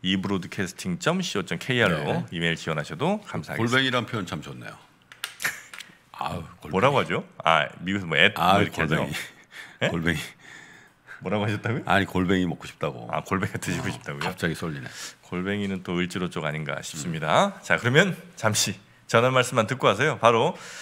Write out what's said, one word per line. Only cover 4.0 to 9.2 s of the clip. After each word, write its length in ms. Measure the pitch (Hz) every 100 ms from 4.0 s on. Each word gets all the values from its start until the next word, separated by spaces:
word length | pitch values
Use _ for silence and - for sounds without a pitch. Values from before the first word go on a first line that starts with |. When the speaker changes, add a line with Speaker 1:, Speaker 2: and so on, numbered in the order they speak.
| 110
Speaker 2:
표현 180 | 113 87
참 140 | 80
좋네요. 300 | 71 62 55 - - _ - - - - - - - - - - _
아우, 220 | - 135
골뱅이. 140 | 87 80 -
Speaker 1:
아우, 80 | -
뭐라고 280 | 92 127 135
하죠? 260 | 82 95 - -
아, 220 | 82 80 73 -
미국에서 260 | 87 98 87
뭐 100 | 73
앳, 180 | 98
뭐 100 | 107
Speaker 2:
아우, 180 | 87 98
Speaker 1:
이렇게 200 | 85 -
하죠? 140 | 80 76
Speaker 2:
골뱅이. 200 | 69 -